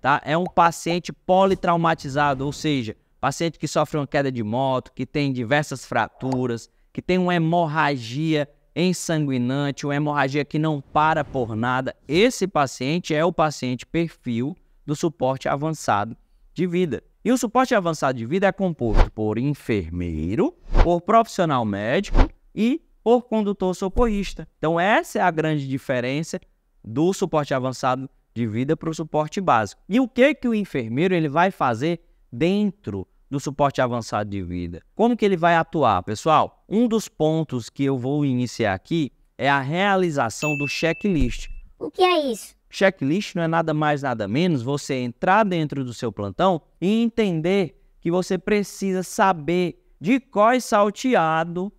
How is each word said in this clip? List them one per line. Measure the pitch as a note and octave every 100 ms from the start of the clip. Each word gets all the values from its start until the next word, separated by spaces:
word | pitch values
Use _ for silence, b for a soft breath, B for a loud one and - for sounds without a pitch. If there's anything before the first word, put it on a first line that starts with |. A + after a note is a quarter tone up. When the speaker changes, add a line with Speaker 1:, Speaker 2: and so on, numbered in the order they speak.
Speaker 1:
tá? | C3 C#3
É | -
um | D#3 F3+
paciente | - E3+ - - F3 -
politraumatizado, | - - F#3 G3 F#3 F3+ E3+ E3 - D3 C3+ D3 C3+ C#3
ou |
seja, | C#3 D#3 C#3 A2 - _ _
paciente | B2+ - E3 -
que | D3
sofre | E3+ D3+ D#3
uma | C#3
queda | D3+ C#3
de | B2+
moto, | G#2+ A#2+ C3+ B2+ -
que | -
tem | C3 D3+ C#3+
diversas | B2+ A2+ D3 D3+ C3
fraturas, | - B2 G#2+ - C3 C3 B2+ A#2 - _ _
que | -
tem | - F3+
uma | F3+
hemorragia | F3 D#3+ F3 E3 D#3 D3 C#3+ A2+ B2+ D#3+ D3+ C#3+ _ _
ensanguinante, | - F3+ F3 - D#3 D3 C3 A#2+ C3+ C#3+ C3+
uma | D3
hemorragia | C#3+ D3+ D3 C#3 C#3+
que | C#3 D#3
não | D#3+ D3+
para | - D3+ D#3 D#3+
por | C#3+ C3 A2+
nada. | A2 B2 B2+ C3 - -
Esse | D#3 A#3 - F#3+
paciente | D3+ C#3 - B2+ E3+ -
é | D3+
o | E3+
paciente | E3 D#3 C#3 B2+ B2+
perfil | - E3 E3 - - A#2 C3 F#3+ _ _
do | - D3
suporte | E3+ - C3 C3+ -
avançado | C#3 D#3 D#3 - G#2 A2 - _ _ _
de | - F3+
vida. | E3+ F3+ G2+ _ _
E | F#3+
o | B3+
suporte | A#3 B3+ C4
avançado | A3+ E3+ D#3+ C#3+ C3
de | A2+
vida | F3+ G3
é |
composto | F#3 F#3+ D#3+ A#2 G#2 -
por | - G#2+ G#2+
enfermeiro, | C3+ C#3+ - A2 D#2+ E2+ F2 D#2 E2 A#2 C4+ - - -
por | E3 F3
profissional | - A3+ A3+ - E3+ C3+
médico | A2 G2 G#2 D#3 G#3 - - - _
e | - A3+ D#4+ _ _
por | - B3
condutor | - A3 G3+ G3+ F#3 F3+
socorrista. | F#3+ - A#3+ G#3 F#3+ - D#3 _
Então | D3+ E3
essa | F#3 B3 F4+ -
é |
a | F#3
grande | D#3+ D#3 D3+ C3+
diferença | C3+ - B2+ A#2+ C#3+ E3 - _ _ _ _
do | - A2+ E3+
suporte | G3 F3 D#3 D3
avançado | C3+ B2+ B2+ C3 B2+ C3 _ _
de | -
vida | A#2 G#2+ C3+ D#3+
pro | E3
suporte | D#3+ D#3+ D3+ D#3 -
básico. | F3+ A#2+ G#2 - -
E | G#3
o | C4
que | - C4+
que | D#4 A#3+
o |
enfermeiro | A3 G3 C#3+ A2+ A#2+ F#3
ele | F3+ D#3
vai | C#3+ F#3
fazer | F3+ C#3 A2+ D3+ E3+ _ _ _
dentro | A#2+ D#3+ G3+ G#3 - - G2+ F#2 _ _
do | C#3
suporte | D3+ C3+ C#3+ -
avançado | B2+ A#2+ A2 G#2+ G#2
de | G2+
vida? | F2 F2+ F2 E2 _ -
Como | A3+ A#3+
que |
ele | G#3 F3+
vai | E3+
atuar, | E3 E3 E3 C3 F#2
pessoal? | F2 G#2+ D#3+ D3+ F#2+ _ _
Um | G3+ A#3+
dos | A3 -
pontos | _ D#3 D#3+ D#3 B2+ A2
que | -
eu | C#3 C3+
vou | B2 D3 C#3+
iniciar | B2 B2 - A2
aqui | G2 - E3 C3+ _ _ -
é | C3
a | C#3
realização | C3+ E3 G3+ F#3+ F3+ C#3+ A#2 - D3+ D3
do | C#3+
checklist. | - E3 E3 G#3 E3 B2+ - - - - _
Speaker 2:
O | -
que | -
é | F#4 F4 C#4+
isso? | G#3+ - _ _
Speaker 1:
Checklist | - F#3+ F#3 C3+ F3 G#3
não | F3+
é | E3
nada | E3 D#3+
mais, | D3+ D3+ D3
nada | C#3 A#2 G2+
menos | A#2+ F#3 D3
você | A#2 C#3+ -
entrar | C3+ B2 - F#3 G3
dentro | G#3+ F3 D3+ C#3
do | B2+
seu | A#2 A#2+
plantão | G#2 G2+ F#2+ F#3 E3 _ _
e | E3+ A3
entender | A#3 A#3 G#3 D#3+ E3 G3 E3+ _ _ _
que | F3
você | F3+ F3+ F#3+
precisa | - G#3 G3 - G3 F#3
saber | F3 - G3+ F3+ D3 F3 F3+ - _ _
de | D3+ B3+
cor | _ G3 G#3+ B3+
salteado | - G#3+ G#3 G3+ C4 A3 D#3+ D#3+ E3+ E3+ G3